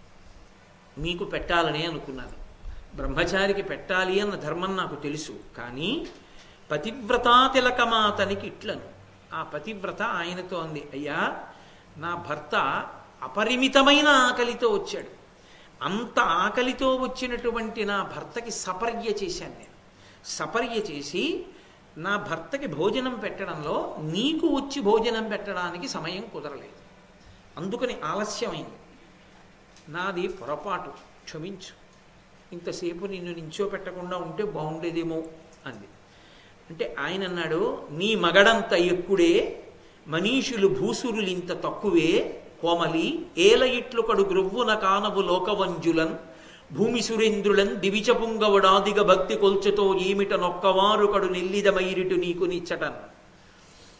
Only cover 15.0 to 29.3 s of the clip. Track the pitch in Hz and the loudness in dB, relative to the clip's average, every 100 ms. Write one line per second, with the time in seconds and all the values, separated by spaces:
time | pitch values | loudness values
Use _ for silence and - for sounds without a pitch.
15 | - - - - - - - - 139 208 | -10 -16 -20 -20 -20 -20 -20 -8 -4 -4
16 | 240 247 185 170 202 247 254 254 262 262 | 0 2 2 2 0 0 0 2 2 2
17 | 262 - 247 240 240 226 220 220 202 202 | 0 -4 -4 -2 -2 -2 -4 -4 -2 -2
18 | 156 151 - 240 233 - 190 180 233 208 | -4 -8 -10 -10 -8 -6 -6 -4 -4 -2
19 | 220 202 180 170 151 - - - - - | -4 -2 -4 -6 -10 -14 -20 -20 -20 -20
20 | - - - - 156 233 247 226 175 143 | -20 -20 -12 -8 -2 -2 -2 -2 -4 -8
21 | 143 180 285 381 - - - - - - | -6 -2 -2 -4 -8 -18 -20 -20 -20 -10
22 | 180 202 139 160 - 277 180 147 190 233 | -4 -4 -4 -8 -6 -8 -6 -2 0 0
23 | 254 233 196 - 185 156 151 240 - - | -2 -6 -8 -8 -8 -6 -4 -4 -4 -8
24 | 156 185 277 320 330 269 277 285 202 220 | -4 -2 0 2 2 0 -2 -2 2 4
25 | 233 220 220 202 208 180 175 175 180 170 | 2 -2 -2 -6 -6 -6 -6 -6 -8 -8
26 | 160 185 - 165 143 131 - - - - | -8 -8 -10 -12 -12 -12 -16 -20 -20 -20
27 | - - - - - - 185 233 240 190 | -20 -20 -20 -20 -18 -10 -6 -4 -4 -4
28 | 151 185 208 - 220 160 127 - - - | -4 -4 -4 -4 -6 -6 -10 -16 -20 -20
29 | - - - | -20 -20 -20